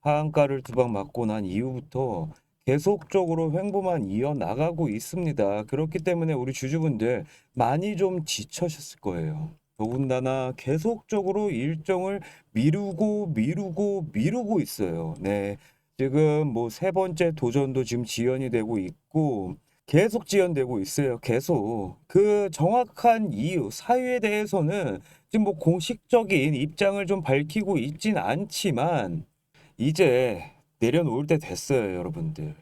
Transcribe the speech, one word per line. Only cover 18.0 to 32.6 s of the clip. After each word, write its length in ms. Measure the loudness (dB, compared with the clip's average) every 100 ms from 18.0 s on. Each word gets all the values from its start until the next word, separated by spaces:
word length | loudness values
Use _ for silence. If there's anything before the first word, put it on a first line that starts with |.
| -4
지연이 420 | 0 0 0 0
되고 300 | 0 0 -2
있고 760 | -4 -8 _ 0 0 -2 -6 -10 _ _ 2
계속 380 | 4 4 0 0
지연되고 540 | 2 4 2 0 -2
있어요. 380 | -2 0 0 -2
계속. 760 | 0 -2 2 0 0 -4 -6 -10 _
그 440 | 4 6 4 0
정확한 800 | 0 2 2 0 2 4 4 0
이유, 380 | -2 -2 -2 -4
사유에 480 | -8 0 0 2 0
대해서는 800 | 0 -2 0 0 0 0 -2 -6 -10 -20 _
지금 140 | 2
뭐 100 | 2
공식적인 1000 | 2 2 2 0 -8 _ 4 4 2 4
입장을 500 | 2 -2 2 0 2 -2
좀 160 | -2
밝히고 560 | 2 0 2 -4 0 0
있진 400 | -2 -4 -2 0
않지만 1040 | 0 -2 -2 -2 0 2 2 0 0 -4 -8 _ _ _ _ -2
이제 640 | 0 4 4 6 2 -2 -10 _ _ _
내려놓을 480 | 2 4 2 -2 0
때 120 | 0
됐어요, 580 | 0 -8 0 0 2 -2
여러분들. 580 | -6 -4 -6 -6 -8 -10